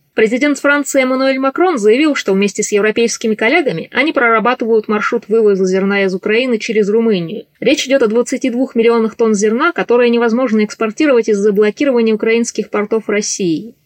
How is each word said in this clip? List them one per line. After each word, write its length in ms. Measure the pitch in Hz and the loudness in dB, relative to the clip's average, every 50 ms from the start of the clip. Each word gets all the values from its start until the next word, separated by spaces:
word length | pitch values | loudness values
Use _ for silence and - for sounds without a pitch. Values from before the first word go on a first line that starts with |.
| _ _ - | _ _ 0
Президент 440 | - 220 208 240 247 285 294 285 277 | 0 2 2 2 0 0 0 -2 0
Франции 440 | - 285 285 285 277 - - 277 | 0 0 0 0 -2 -2 0 0
Эммануэль 380 | 262 262 262 262 269 269 269 269 | 0 0 0 0 0 0 0 0
Макрон 360 | 262 269 269 - 339 381 349 | -2 -2 0 0 0 0 0
заявил, 380 | 240 202 214 220 262 311 311 269 | 2 2 2 4 4 2 0 0
что 180 | - - - | -2 -2 -2
вместе 300 | 190 190 202 202 - - | 0 0 0 -2 -2 -4
с 80 | 202 - | -4 -2
европейскими 640 | 214 202 202 214 220 240 233 226 - - - 226 214 | 0 0 0 0 0 0 0 -2 -2 -4 -4 -4 -2
коллегами 540 | - 220 226 294 359 302 254 170 160 - - | -2 0 0 2 2 0 0 -4 -6 -10 -6
они 200 | - - 269 320 | -4 -2 -2 0
прорабатывают 760 | 302 285 247 233 226 220 202 240 254 - 247 220 226 220 214 | 0 0 2 2 2 2 2 0 -2 0 0 0 0 0 0
маршрут 380 | - 214 208 208 - 247 226 - | 0 -4 -2 -2 -2 -4 -4 -4
вывоза 380 | - 208 226 220 208 202 185 190 | 0 0 2 4 2 2 2 0
зерна 400 | 185 185 190 190 196 202 196 196 | 0 0 0 0 0 0 0 0
из 100 | 190 185 | -2 -2
Украины 440 | 180 - 208 214 233 262 262 233 214 | -4 -2 0 0 0 0 0 -2 -4
через 300 | - - 208 214 208 190 | -2 -2 0 0 0 2
Румынию. 580 | 208 226 226 226 208 180 165 165 208 - - _ _ - | 0 0 2 2 0 -2 -2 -6 -10 -12 -14 _ _ -4
Речь 280 | - 233 285 - - | 0 0 0 0 0
идет 160 | 262 269 277 | 0 0 2
о 40 | 247 | 2
двадцати 440 | 214 214 240 240 - 269 240 - 262 | 2 2 0 0 -2 -4 -4 -4 -2
двух 260 | 226 240 262 - - | -2 -2 -4 -2 0
миллионах 400 | 233 220 233 233 233 220 220 - | 2 2 2 2 2 0 -2 -2
тонн 180 | - 233 220 214 | 0 0 0 2
зерна, 380 | 196 208 214 220 247 302 339 | 2 0 0 0 0 0 -2
которое 360 | 339 - - - 233 240 247 240 | -2 -2 -2 0 2 2 2 2
невозможно 540 | 233 233 240 233 220 247 262 240 214 214 214 | 2 2 0 0 0 0 0 0 0 0 0
экспортировать 640 | 214 - - 226 220 208 - 311 294 262 233 226 - | -2 -2 -6 -6 -4 -2 0 2 2 2 2 2 0
из-за 240 | 214 196 196 214 | 0 0 2 0
блокирования 640 | 202 202 214 214 208 - 285 277 247 233 226 226 220 | 2 2 2 0 0 -2 -2 0 2 2 2 0 0
украинских 560 | 214 - 226 226 233 240 - - - 202 - | 0 0 0 0 0 0 -2 -4 -8 -8 -6
портов 380 | - 208 208 208 226 226 208 - | -4 -6 -4 -2 -4 -4 -2 -2
России. 640 | 208 208 208 - - - 202 170 160 151 208 233 - _ _ | -4 -4 -4 -4 -6 -4 -2 -2 -2 -4 -6 -12 -18 _ _